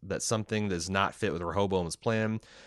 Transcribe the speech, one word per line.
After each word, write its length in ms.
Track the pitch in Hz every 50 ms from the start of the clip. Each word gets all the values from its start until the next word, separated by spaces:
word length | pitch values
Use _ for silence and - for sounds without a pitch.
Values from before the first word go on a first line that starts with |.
that 200 | - 95 95 -
something 460 | - - 117 110 107 - 107 107 104 101
does 220 | 90 85 80 95
not 240 | 95 98 98 - -
fit 180 | - 110 101
with 100 | 76 85
Rehoboam's 520 | 87 85 82 101 101 95 95 92 87 80 -
plan. 440 | - - 120 113 110 110 110 110 110 - - - - -